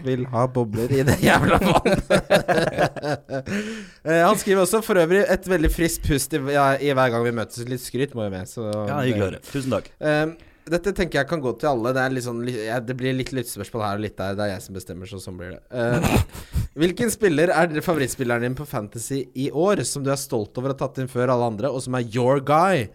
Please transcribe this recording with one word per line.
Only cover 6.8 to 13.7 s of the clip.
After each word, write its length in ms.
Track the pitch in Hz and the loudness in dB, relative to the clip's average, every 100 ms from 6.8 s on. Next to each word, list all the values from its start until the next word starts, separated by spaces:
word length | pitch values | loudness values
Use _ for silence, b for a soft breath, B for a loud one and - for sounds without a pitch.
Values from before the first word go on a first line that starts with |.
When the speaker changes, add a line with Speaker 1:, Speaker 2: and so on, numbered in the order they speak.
| 143 | 2
Speaker 1:
hver 220 | 131 131 | 2 2
gang 80 | 117 | 2
vi 120 | 120 117 | 0 -2
møtes. 240 | 104 - 120 | -4 -8 -8
Litt 140 | 127 | -8
skryt 320 | - 120 143 120 | -6 -4 -4 -4
må 80 | 104 | -6
jo 60 | |
med, 160 | 92 139 | -6 -8
så 140 | - 107 | -8 -6
Speaker 2:
Ja, 300 | 104 104 143 | -4 -4 -2
hyggelig 100 | 131 | 0
å 140 | 104 98 | 0 -2
Speaker 1:
det 0 | |
Speaker 2:
høre. 140 | - - | -4 -8
Tusen 280 | 139 131 101 | -6 -2 -2
takk. 140 | - - | -4 -6
Speaker 1:
Eh, 300 | 151 151 160 165 b b - | 0 0 0 -4 b b -4
dette 220 | 170 196 190 | -2 -2 -2
tenker 220 | 170 143 | -2 0
jeg 80 | 139 | -2
kan 120 | 170 | -2
gå 80 | 131 117 | -4 -2
til 80 | 147 | 0
alle. 220 | 127 117 | 0 0
Det 80 | 131 | 0
er 140 | 131 131 | 0 -2
litt 100 | 120 | -4
sånn, 140 | 117 123 | -6 -6
li-, 80 | 120 110 | -4 -4
ja, 140 | 123 | -4
det 140 | 113 127 | -4 -4
blir 160 | 127 | -2
litt 160 | 131 127 131 | -2 -2 -4
lyttespørsmål 480 | 117 - 98 | -6 -8 -8